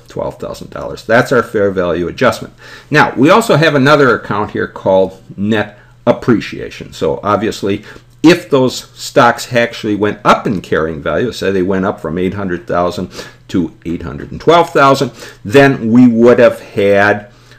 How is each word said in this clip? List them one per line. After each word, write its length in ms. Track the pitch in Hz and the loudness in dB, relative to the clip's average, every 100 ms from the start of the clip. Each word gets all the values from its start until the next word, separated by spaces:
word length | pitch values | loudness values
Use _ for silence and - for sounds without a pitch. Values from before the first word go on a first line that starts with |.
| - | -16
twelve 300 | - - - | -10 -10 -10
thousand 320 | - - - | -12 -12 -14
dollars. 340 | - - - - | -12 -12 -10 0
That's 260 | 113 123 | 0 2
our 120 | 123 | 0
fair 280 | 113 113 101 | 0 0 0
value 380 | 92 87 82 85 | 0 -2 -2 -4
adjustment. 440 | 78 120 - - - - - - | -2 -2 -2 -8 -18 -20 -20 -4
Now, 220 | 147 - - | 0 0 2
we 140 | 139 | 4
also 260 | 208 220 156 | 4 4 2
have 200 | 160 143 | 2 2
another 380 | 135 147 135 | 4 4 4
account 380 | 107 - 104 104 | 2 -2 -6 -4
here 160 | 110 98 | -6 -8
called 560 | - 104 95 92 - - - | -4 0 2 2 -4 -16 -6
net 400 | 104 110 107 - - - - | -2 -2 -2 -10 -20 -6 -4
appreciation. 840 | - - 110 - - 57 - - | -2 0 0 -2 -10 -12 -14 -16
So 280 | - 80 69 | -6 -4 -4
obviously, 640 | 101 101 107 - 104 104 - - _ _ | -2 -2 -2 -4 -4 -6 -8 -20 _ _
if 260 | 156 170 - | 2 2 2
those 400 | 139 127 - - - | 0 0 -2 -12 -16
stocks 540 | - 147 120 117 - | -4 2 2 0 -2
actually 420 | 120 117 - 110 101 | -2 -2 -4 -4 -2
went 240 | 104 104 - | -2 -2 0
up 220 | 220 - | 0 -2
in 120 | 95 | -6
carrying 420 | - 90 80 78 | -2 -2 -2 -4
value, 300 | 78 78 117 | -4 -2 -4
say 200 | - 95 | -4 -2
they 100 | 98 | 0
went 240 | 90 95 95 | 0 -2 -2
up 160 | - | -4
from 160 | 78 85 | -6 -4
eight 160 | 92 | -4
hundred 340 | 98 98 87 - | -4 -6 -8 -4
thousand 420 | 85 90 95 90 - - - - | -2 -2 -4 -10 -12 -18 -20 -6
to 240 | 98 82 - 85 | -4 -4 -8 -10
eight 160 | 85 | -8
hundred 320 | - 71 - | -8 -12 -12
and 80 | - | -4
twelve 300 | - 170 165 | 2 2 2
thousand, 420 | 156 139 135 127 - - - 101 | 2 2 2 -2 -6 -20 -16 0
then 460 | 135 139 131 113 | 4 4 2 2
we 160 | 120 127 | 6 6
would 300 | 113 120 120 | 6 6 6
have 200 | 117 - | 4 2
had 720 | - - 101 98 104 104 - - - | -6 -2 2 4 2 0 -6 -20 -20